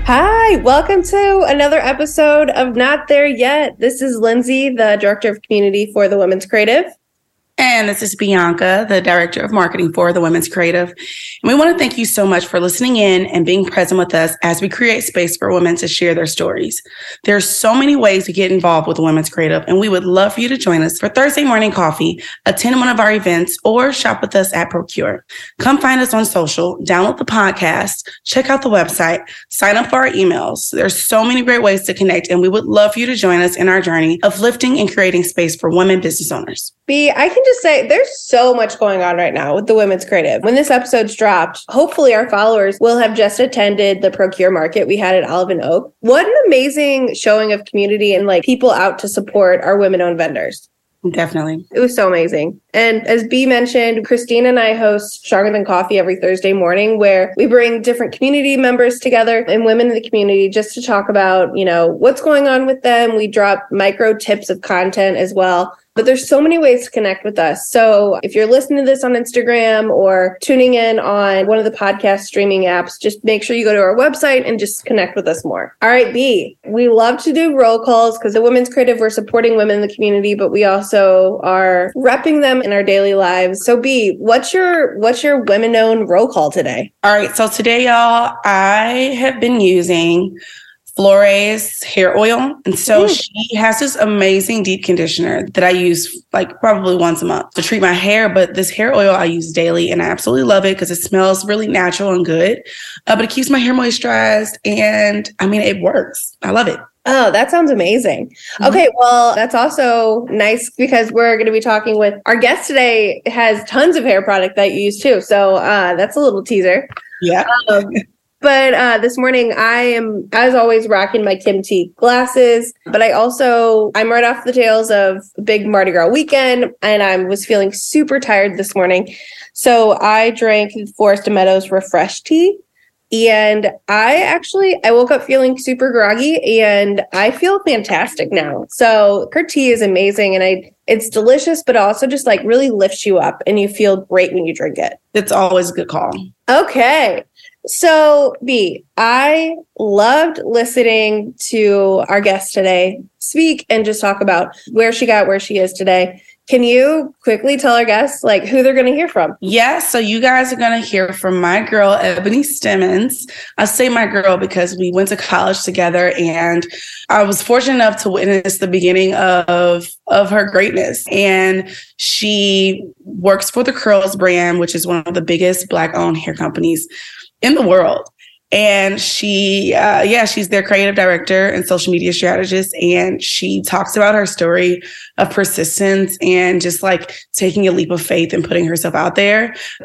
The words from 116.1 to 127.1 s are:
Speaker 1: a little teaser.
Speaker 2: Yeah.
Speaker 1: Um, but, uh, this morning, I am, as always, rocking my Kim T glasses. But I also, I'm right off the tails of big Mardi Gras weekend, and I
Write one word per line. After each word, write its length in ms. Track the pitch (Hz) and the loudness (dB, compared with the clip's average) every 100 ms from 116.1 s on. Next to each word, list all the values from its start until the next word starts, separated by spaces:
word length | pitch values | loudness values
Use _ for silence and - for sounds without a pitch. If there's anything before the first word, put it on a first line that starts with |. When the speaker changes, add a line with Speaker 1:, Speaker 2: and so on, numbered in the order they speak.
| - | 2
Speaker 1:
a 20 | |
little 240 | 285 196 | 0 0
teaser. 460 | 190 214 180 185 269 - - - | -2 0 2 0 -2 -18 -20 -6
Speaker 2:
Yeah. 240 | 175 180 220 247 - | -2 0 0 -2 2
Speaker 1:
Um, 160 | 202 202 226 - _ _ _ | 0 0 -6 -8 _ _ _
but, 300 | 294 269 262 | 2 4 4
uh, 240 | 247 247 226 | 2 2 2
this 220 | 226 247 | 0 0
morning, 340 | 254 254 233 - | 0 2 0 0
I 260 | 226 240 | 0 0
am, 460 | 247 233 226 208 - | 0 -2 -4 -8 -4
as 240 | 214 254 254 | 0 2 4
always, 320 | 233 226 220 | 4 2 2
rocking 360 | 202 196 233 | 0 0 -2
my 120 | 202 190 | 0 -2
Kim 260 | 208 196 | 0 -2
T 300 | 196 190 170 _ | 0 -2 -2 _
glasses. 760 | 240 247 247 254 240 233 240 - - | 2 2 2 2 4 4 0 -12 -4
But 160 | 208 | 0
I 80 | 226 | 2
also, 800 | 147 233 247 262 233 226 220 214 | 2 0 0 0 2 2 2 0
I'm 180 | 208 226 | -2 0
right 120 | 233 | 2
off 220 | 240 233 240 | 0 -2 -2
the 60 | |
tails 380 | 254 226 220 220 | 2 4 2 2
of 340 | 208 196 190 - - | 2 2 -2 -10 -10
big 240 | 208 214 208 | -2 -2 2
Mardi 240 | 208 190 | 2 2
Gras 160 | 175 170 | 2 2
weekend, 640 | 254 302 277 262 247 240 - | 2 2 2 2 0 -2 -2
and 220 | 202 214 | 0 0
I 140 | 196 | 2